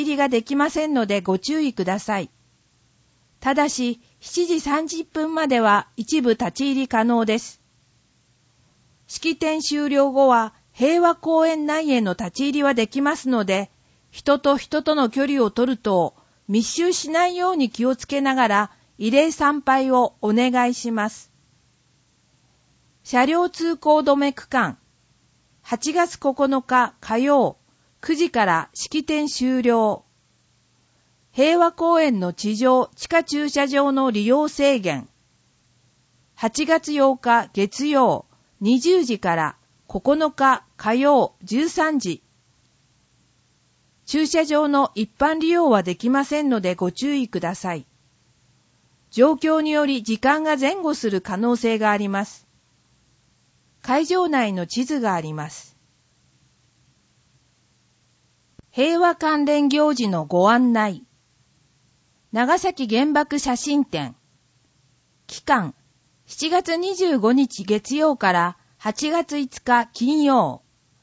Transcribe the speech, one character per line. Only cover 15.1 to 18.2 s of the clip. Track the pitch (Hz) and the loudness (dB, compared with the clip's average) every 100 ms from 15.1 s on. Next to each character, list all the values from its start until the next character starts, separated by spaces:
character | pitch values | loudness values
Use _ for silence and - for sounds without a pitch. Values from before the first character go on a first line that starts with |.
| 269 269 | 0 -2
離 | 285 | 0
を | 220 | 0
取 | - 247 | 0 -2
る | 247 | -2
等、 | 214 185 160 - _ _ - | 0 0 0 -4 _ _ -4
密 | 208 220 | -2 -2
集 | - 349 | -2 -2
し | 349 277 | -2 -2
な | 320 359 | 0 0
い | 359 | 0
よ | 359 | -2
う | 359 | 0
に | 254 | -2
気 | - 240 | -2 -2
を | 262 | -2
つ | - | -4
け | 277 | -2